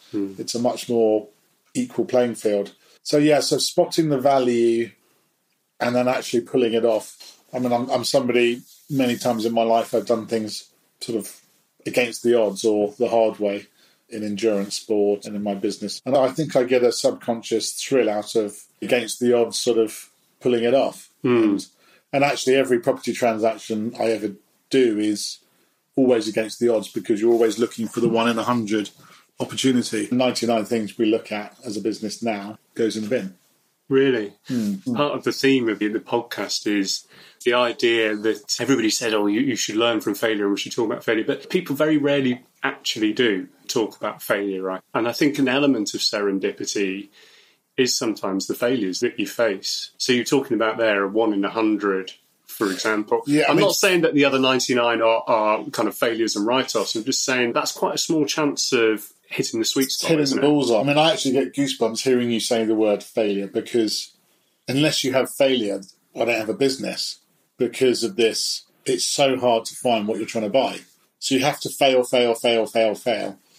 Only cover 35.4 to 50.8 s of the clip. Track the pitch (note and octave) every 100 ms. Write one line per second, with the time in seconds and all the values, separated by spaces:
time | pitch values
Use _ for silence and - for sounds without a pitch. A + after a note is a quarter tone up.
35.4 | C#3 C3 A2+ G2+ G#2 G#2+ - A#2+ - -
36.4 | G2 - G#2+ G#2 F#2+ - - - - -
37.4 | B2 B2 A#2+ A2 A#2 A#2 G#2+ G#2 A2 G#2+
38.4 | - - B2 C3+ A2 - A#2 G#2+ G#2 G#2+
39.4 | C#3 G#2+ - G#2+ A#2 A2 A2+ G2+ A#2 G#2+
40.4 | G2+ G2 - - A2 - - A2+ A2 -
41.4 | - F#3 F3 C#3 D#3 D3+ C#3+ C#3+ C3 B2
42.4 | - _ D3 - - A2 G#2+ G#2 A#2+ F#2+
43.4 | F#2 _ - A#2+ G#2 - G#2+ - - G#2
44.4 | G2+ F#2+ F#2+ F#2 - A#2+ A#2 A#2 D3 C#3
45.4 | B2+ C3+ C#3+ A#2 G2+ G#2+ - G#2+ G2+ F#2+
46.4 | G2 - G2 A2 G2 G2 - _ - -
47.4 | _ _ _ - B2 - A2+ G2+ G2+ F#2+
48.4 | - - B2 C3 F#2+ F2+ A#2+ - G2 -
49.4 | A#2 G2 - - - - - B2 A2+ C#3
50.4 | - G#2+ A2 A2+